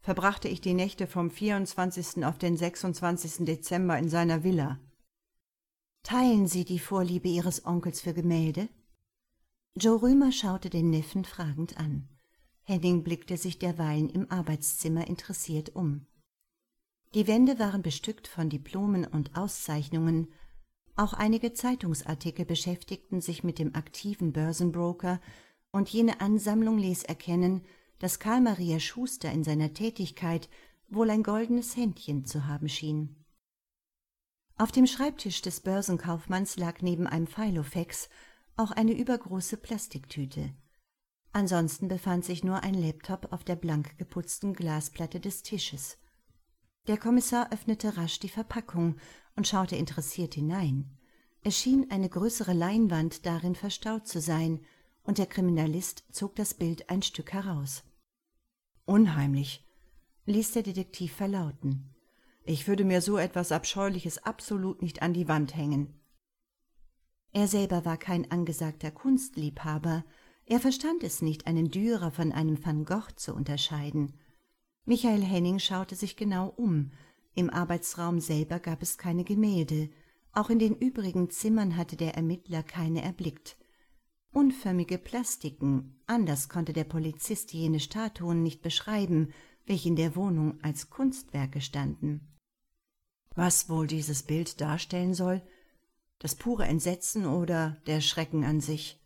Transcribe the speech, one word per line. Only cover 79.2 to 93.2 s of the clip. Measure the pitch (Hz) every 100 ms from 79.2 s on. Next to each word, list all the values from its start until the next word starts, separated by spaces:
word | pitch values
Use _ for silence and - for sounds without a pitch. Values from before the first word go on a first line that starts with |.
Gemälde. | 180 208 214 185 147 156 156 - _ _ _
Auch | - 208
in | 233
den | 220 220
übrigen | 254 254 190 180 175
Zimmern | - 220 220 196 170
hatte | 165 156
der | 165 -
Ermittler | 165 175 - 165
keine | 156 175 160 165
erblickt. | - 175 170 139 - - _ _ _ _ _ _ _
Unförmige | 269 277 262 196 180 175 180
Plastiken, | - 240 247 - 151 143 139 135 - - -
anders | 233 180 143 -
konnte | 175 160
der | 160
Polizist | 156 165 156 156 - 220 -
jene | 160 160 156
Statuen | 139 214 220 - 170 170
nicht | 165 156
beschreiben, | 170 - - 214 196 160 156 - - _ -
welche | 196 170
in | 165
der | 160 160
Wohnung | 196 165 151 147
als | 151 151 -
Kunstwerke | - 269 262 - 139 135 139
standen. | 135 143 139 147 147 151 - _ _ _ _ _ _ _ _ _